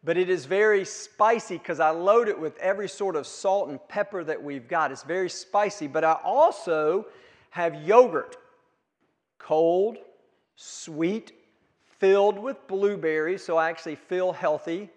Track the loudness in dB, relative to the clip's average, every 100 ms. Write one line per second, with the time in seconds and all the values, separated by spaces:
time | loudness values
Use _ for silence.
0 | -2 0 0 -2 0 2 4 2 0 -10
1 | -16 _ 2 2 -2 -12 -8 0 0 2
2 | 4 4 4 -2 -6 -4 -2 -2 -4 -6
3 | -4 -4 -6 -4 0 0 -2 -8 -8 -6
4 | -4 -6 -6 -8 -8 -12 -4 -2 -2 -4
5 | -6 -4 -4 -6 -4 0 0 -4 -4 0
6 | 2 0 0 4 4 2 -4 0 2 0
7 | -4 -18 -20 _ _ -4 -4 -4 6 8
8 | 8 4 -6 -16 _ _ _ _ _ _
9 | _ _ _ _ -2 2 4 2 0 -4
10 | -18 _ _ _ _ _ -20 -18 -12 -4
11 | -2 -2 -8 _ _ _ _ _ _ _
12 | 4 6 4 0 -8 -10 -8 0 0 0
13 | -2 -2 -2 -4 -2 0 0 -4 -10 -12
14 | _ -2 -2 -2 -2 -2 -4 -8 -10